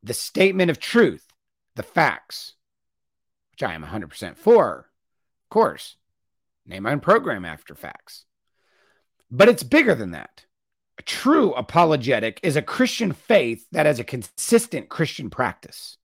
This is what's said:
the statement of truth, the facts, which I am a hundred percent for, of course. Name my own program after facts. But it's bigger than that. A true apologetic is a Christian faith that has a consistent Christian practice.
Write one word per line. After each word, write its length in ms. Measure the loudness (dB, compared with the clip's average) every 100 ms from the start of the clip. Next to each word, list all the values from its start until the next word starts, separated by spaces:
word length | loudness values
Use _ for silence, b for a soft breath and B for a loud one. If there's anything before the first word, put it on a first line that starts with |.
the 100 | -8
statement 560 | -10 -6 2 2 2 0
of 100 | -2
truth, 460 | 0 4 4 0 _ _ _ _ _ -16
the 60 |
facts, 720 | -6 0 0 0 _ -20 -20 _ _ _ _ _ _ _ _ _ _
which 120 | _
I 100 | -8
am 100 | -8
a 40 | -10
hundred 220 | -12 -12
percent 280 | -14 -14 -4
for, 520 | 4 4 4 -4 -14 _ _ _ _ _ _
of 40 |
course. 460 | 0 0 -2 -18 _ _ _ _ _ _ _ _
Name 180 | -8
my 80 | -4
own 80 | -4
program 460 | 0 0 0 -8 -8
after 280 | -14 -18
facts. 520 | -18 -18 -18 _ -20 _ _ _ _ _ _ _ _ _ _ _
But 180 | 4 6
it's 140 | 6
bigger 320 | 2 2 4 0
than 160 | -4
that. 340 | -10 -16 _ _ _ _ _ _ -20
A 20 |
true 520 | -12 -4 2 4 2
apologetic 880 | -2 -2 2 4 2 0 0 -2 -4
is 140 | -2 -2
a 40 |
Christian 520 | -4 -2 -2 0 -4
faith 520 | -6 _ 2 2 -6 _
that 160 | 0 0
has 120 | 0
a 40 |
consistent 840 | -4 -10 -10 -10 0 2 2 -10 -10
Christian 440 | -6 -4 -4 -12
practice. 680 | -4 -4 -4 -20 -20 -20 -20